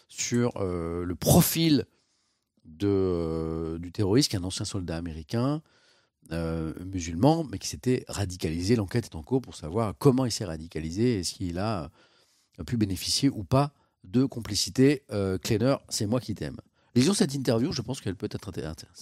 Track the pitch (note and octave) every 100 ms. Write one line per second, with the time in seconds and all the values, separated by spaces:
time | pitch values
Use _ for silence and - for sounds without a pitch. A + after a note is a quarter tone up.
0 | _ - - A#2+ A#2+ - F#2+ F2+ E2 E2+
1 | F2 F2 - F3+ E3 D#3+ E3 C#3 - _
2 | _ _ _ _ _ _ - D#2 G2+ G2
3 | F#2+ F2 E2 D#2+ D#2+ D#2+ E2 E2 F2 F2
4 | G2+ A#2 D3+ G2+ F2+ - G#2 G2+ F2 E2
5 | F2 D#2+ D#2 A2+ B2+ D3+ - _ _ _
6 | _ _ - E2 E2 E2 D#2+ - F#2 F#2+
7 | E2+ E2+ B2+ E3 D3 F#2+ - D2 B2 B2+
8 | - - G2 F2+ F2 E2 F#2 A#2 G2+ A#2+
9 | A2+ E2 D2+ C3 A#2 - D#2 F2+ A2 F2
10 | C#3+ B2+ B2+ - G2+ D#2+ E2 - D#2+ F2
11 | B2 A2 E2+ - F#2 F2 G#2 G#2 D2 -
12 | _ _ _ _ _ - B2+ A#2+ G#2 F2+
13 | - - C#3 A#2+ G2 C3 C#3+ - _ _
14 | F#2+ G#2+ C3+ - A2 G#2 - F#2+ C3+ D3
15 | - G#2+ G2 F#2 - A2 B2 C#3 - -
16 | G#2 B2 - G2 D2+ - - _ _ A#2+
17 | C3+ G3+ F3 C#3 C3 A2+ C#3 F#3+ A2 B2+
18 | - F2+ G#2 - - F#2 D#2 D#2+ - -